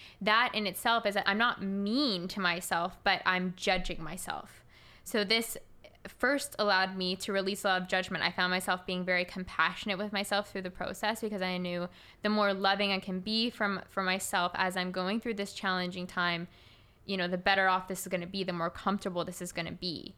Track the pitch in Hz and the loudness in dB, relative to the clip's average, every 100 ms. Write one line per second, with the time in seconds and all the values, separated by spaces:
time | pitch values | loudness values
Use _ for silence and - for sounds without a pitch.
0 | - - 202 220 247 214 202 190 240 233 | -18 -2 4 6 4 0 -2 -2 2 2
1 | 214 196 202 208 240 - 196 196 202 247 | 2 0 2 2 2 0 -2 -2 0 0
2 | 285 185 180 208 180 170 - 170 185 - | 0 0 -4 0 0 0 0 0 -2 0
3 | 196 185 190 185 185 180 202 185 185 165 | 2 2 4 2 0 -2 2 2 2 -4
4 | 160 185 - - - - - - - - | -6 -8 -6 -6 -8 -18 -20 -20 -20 -20
5 | - 220 202 226 226 - - - - - | -4 0 2 2 0 -8 -14 -20 -20 -18
6 | - - 254 285 - - 208 185 190 190 | -18 -2 2 2 -2 0 4 4 2 0
7 | 180 185 - 196 190 202 202 185 185 190 | -2 -2 0 0 0 0 2 2 2 0
8 | 180 170 170 185 180 185 196 185 185 180 | 0 0 0 2 2 2 0 -2 -2 -2
9 | 180 180 180 190 185 - 165 175 220 185 | 0 0 0 -6 -4 2 2 2 -4 -2
10 | 208 202 196 202 208 196 185 - 180 190 | -2 -2 0 0 -2 -6 -8 -6 -8 -4
11 | 214 226 220 202 185 180 180 175 180 - | -2 -2 -2 -2 -2 -2 -2 -2 -4 -10
12 | - - 214 214 202 190 196 196 202 190 | -20 -4 2 4 4 4 2 4 2 0
13 | 190 185 196 220 233 - 208 190 - - | -2 -4 0 0 0 0 0 0 -4 -2
14 | 185 190 - 190 180 - 190 185 180 185 | 0 0 0 0 2 2 0 0 -2 -2
15 | 185 220 233 202 196 - 196 185 180 180 | 0 -2 -2 -4 -4 -4 -2 0 -2 -4
16 | 180 - 175 170 175 - - - - - | -6 0 0 0 -4 -12 -20 -20 -20 -16
17 | - 190 175 180 196 196 190 185 190 185 | -4 -2 0 0 4 4 6 4 0 -6
18 | 180 180 175 196 180 175 165 - 196 202 | -4 -4 -4 -4 -4 -2 -2 -2 0 0
19 | 202 175 175 175 180 - 165 175 180 151 | 0 -2 -4 -4 -8 -6 -6 -6 -6 -6
20 | - | -10